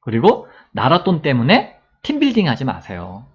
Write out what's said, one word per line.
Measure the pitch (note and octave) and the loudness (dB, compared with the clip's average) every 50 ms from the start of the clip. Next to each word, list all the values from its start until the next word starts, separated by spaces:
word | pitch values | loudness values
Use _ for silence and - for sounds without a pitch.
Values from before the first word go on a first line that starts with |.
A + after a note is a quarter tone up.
그리고 | _ - G#2+ A#2 B2+ G3 C4 - - - - - - _ _ | _ -2 -2 4 4 4 4 2 -4 -18 -20 -20 -20 _ _
나랏돈 | G2+ G2+ B2+ D#3+ F3 - G3 F3+ D3+ | -2 2 2 2 2 2 0 -2 0
때문에 | - D#3 C3+ A#2+ A#2 C3 - C4+ - - - _ _ _ _ _ | 0 0 0 0 2 2 2 2 2 -2 -14 _ _ _ _ _
팀빌딩 | _ - D4 D4 D4 C#4 A#3+ A3+ G3 D3+ | _ -8 -2 0 0 0 2 0 0 0
하지 | A#2 - C3+ | -2 -2 -4
마세요. | C3 F#2+ E2+ - - G2+ F2 F2 F#2 F#2 G2+ B2 - | -6 -6 -8 -10 -14 -12 -12 -12 -12 -14 -16 -18 -20